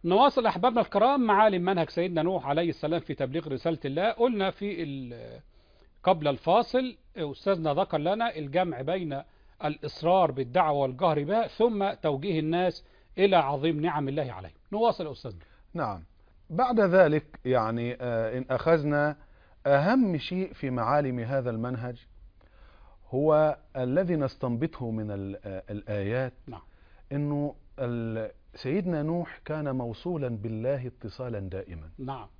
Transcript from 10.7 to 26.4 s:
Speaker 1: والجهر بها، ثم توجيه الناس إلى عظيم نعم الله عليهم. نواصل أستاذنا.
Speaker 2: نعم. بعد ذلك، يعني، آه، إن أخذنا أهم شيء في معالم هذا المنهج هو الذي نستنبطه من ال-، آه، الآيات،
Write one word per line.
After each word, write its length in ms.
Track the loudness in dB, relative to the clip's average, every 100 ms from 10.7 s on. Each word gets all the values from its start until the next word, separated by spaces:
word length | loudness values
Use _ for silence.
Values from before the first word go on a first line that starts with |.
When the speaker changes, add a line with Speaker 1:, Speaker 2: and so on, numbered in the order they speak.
| 2
Speaker 1:
والجهر 440 | 0 0 2 2
بها، 240 | 0 0 -2
ثم 460 | 2 2 2 -2
توجيه 460 | -2 -2 -2 0 0
الناس 460 | 0 0 0 -2 -18 _ _ 2
إلى 180 | 6 6
عظيم 460 | 4 0 0 0
نعم 260 | -2 -2 -2
الله 240 | -2 -4
عليهم. 200 | -8 -14 -18 _
نواصل 380 | 0 0 0 -6
أستاذنا. 280 | -8 -12 -14 -20 _ -12
Speaker 2:
نعم. 300 | -6 -4 -6 -12 _ _ -20 -8
بعد 300 | -2 2 4
ذلك، 460 | 6 8 8 6 -2 -8 0
يعني، 520 | 2 2 -2 -4 -4
آه، 360 | -4 -2 -2 -4
إن 80 | -4
أخذنا 680 | -2 2 2 2 2 0 -2 -14 -20 _ -6 4
أهم 520 | 4 6 4 4 0
شيء 360 | -2 -4 -4
في 160 | -4 -4
معالم 500 | -2 2 2 2 -2
هذا 300 | -2 -2 -2
المنهج 560 | -4 -4 -4 -8 -10 -18 -20 -20 _ -20 -20 -20 -20 -20 -20 -6
هو 460 | 0 4 4 4 0 -8 -4
الذي 380 | 0 2 2 0
نستنبطه 760 | -2 -2 -4 -2 -4 -4 -6
من 200 | -4 -4
ال-، 280 | -6 -6 -10 -10
آه، 180 | -12 -10
الآيات، 640 | -12 -6 -4 -2 -2 -4 -8